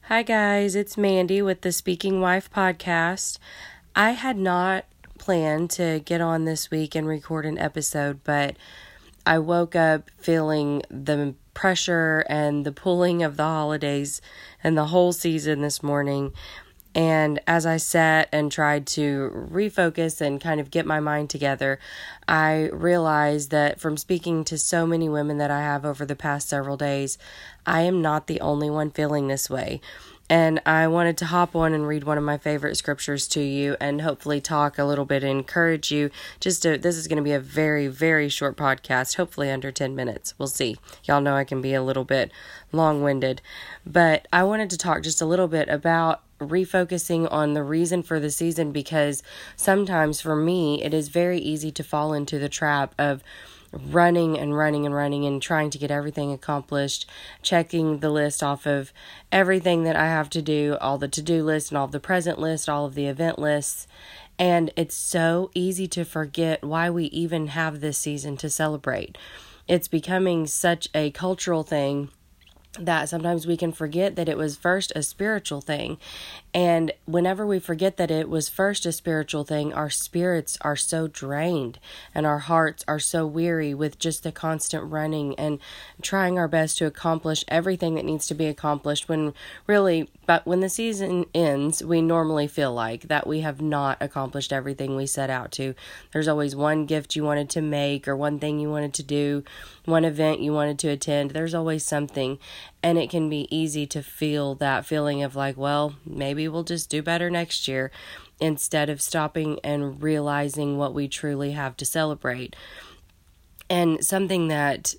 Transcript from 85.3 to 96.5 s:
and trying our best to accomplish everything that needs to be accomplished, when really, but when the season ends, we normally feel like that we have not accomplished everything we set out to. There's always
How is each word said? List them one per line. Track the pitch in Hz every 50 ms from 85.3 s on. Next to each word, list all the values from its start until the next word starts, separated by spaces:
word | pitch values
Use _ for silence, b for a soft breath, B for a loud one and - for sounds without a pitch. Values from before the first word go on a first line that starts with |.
| 135
and | - 143 151 151 139 B B B B B B B B -
trying | - - 196 190 180 180
our | 180 170 160
best | 160 160 156 156 - -
to | 170
accomplish | 156 143 - - 170 165 160 - 160 156 156 -
everything | - - 165 170 190 185 175 - 165 160
that | 156 -
needs | - 156 151 -
to | - 165
be | 151 160
accomplished, | 151 147 - - 151 147 143 - 147 147 147 - -
when | 165 160 156 151 147 B B B B B B -
really, | 208 208 196 190 170 165 156 - _ - _
but | - 170 165 -
when | - 180 180
the | 190 190
season | - - 226 226 220 196 196 170 180 180 175 - _
ends, | 165 170 151 139 139 143 151 160 - -
we | 156 170 165 160
normally | 165 170 165 160 156 160 151 147 147
feel | - - 147 135 120
like | 120 113 110 113 117 -
that | - 156 147 -
we | - 151 156 160
have | 156 143 135
not | 156 151 151 143 143 139 131 -
accomplished | - 143 - 143 135 131 - 143 131 - 139
everything | 135 131 139 139 - 139 135 139
we | 135 135
set | 135 - - 139 135
out | 131 127 120 - -
to. | - 135 135 131 B B B B B B B B
There's | 156 156 156
always | 151 151 147 143